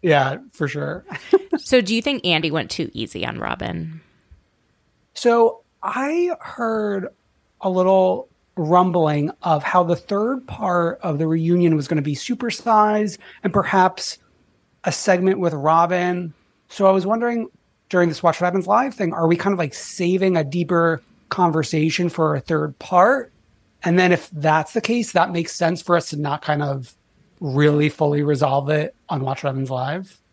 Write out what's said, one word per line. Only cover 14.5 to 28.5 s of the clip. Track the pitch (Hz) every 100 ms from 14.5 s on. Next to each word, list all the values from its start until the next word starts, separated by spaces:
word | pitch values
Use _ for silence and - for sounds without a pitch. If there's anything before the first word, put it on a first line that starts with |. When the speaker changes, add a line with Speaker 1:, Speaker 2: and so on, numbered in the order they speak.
| _ _ _
Speaker 1:
a | -
segment | - - 180 185 196
with | 175
Robin. | 147 147 165 170 180 180 180 175 - _ _ _
So | - 196
I |
was | 190 185
wondering, | 226 240 240 240 _ _ _ _
during | 180 175
this | 151
Watch | 175 156
What | 180
Happens | 190 175
Live | 214 269
thing, | - 180
are | 165 165
we | 170
kind | 196
of, | 190
like, | 156
saving | - - - 175 185 190 175
a |
deeper | 143 170 170 175 165 156 _ _ _
conversation | - 180 160 143 160 156 156 175
for | 165 156 147
a |
third | - 156 151 131
part? | - 180 196 269 240 _ _ _ _ _ 170
And | 175
then | 180
if | 170 -
that's | 156 151 156 151
the | 233
case, | 220 240 226
that | 185 180
makes | 175 160 -
sense | 165 175
for | - 170
us | -
to | 147
not | 147 147
kind | - 147
of | 147 139 123 _ _ _ _ _
really | 151 131 151 147 151
fully | - 151 147
resolve | 147 143 139